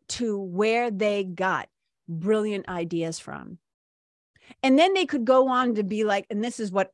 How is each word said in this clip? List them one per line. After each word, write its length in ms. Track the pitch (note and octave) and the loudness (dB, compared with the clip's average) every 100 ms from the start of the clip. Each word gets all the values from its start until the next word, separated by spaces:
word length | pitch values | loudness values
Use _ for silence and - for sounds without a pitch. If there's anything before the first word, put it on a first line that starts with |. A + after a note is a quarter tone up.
| - | -10
to 300 | - A#3 G3+ | -6 -4 -4
where 500 | F#3+ F3 G#3+ A3+ A#3+ | -4 0 2 2 0
they 360 | G3 G#3 G3+ F#3+ | 0 0 0 -4
got 420 | F3 F#3 D3+ - _ _ _ - | -2 0 0 -4 _ _ _ -10
brilliant 640 | E3 F#3 G#3+ G#3+ G3+ - | -6 0 0 0 -4 -6
ideas 500 | F3+ E3+ E3+ E3 D#3+ | -6 -4 -4 -4 -6
from. 380 | - C#2+ - F3 _ _ _ _ _ _ _ _ _ - | -12 -14 -14 -20 _ _ _ _ _ _ _ _ _ -2
And 160 | C4 C4+ | 4 6
then 160 | F4+ F#4+ | 6 4
they 100 | E4+ | 0
could 200 | C#4+ A3+ | -2 4
go 240 | C4 C4 | 4 6
on 260 | B3+ B3 G#3+ | 2 0 0
to 80 | |
be 200 | G3 G#3+ | -2 0
like, 220 | G#3+ G3+ - | 0 0 -2
"And 120 | G#3 | -4
this 160 | A#3+ A#3 | -4 -6
is 120 | G#3 | -4
what 200 | F#3+ F#3+ | -2 -2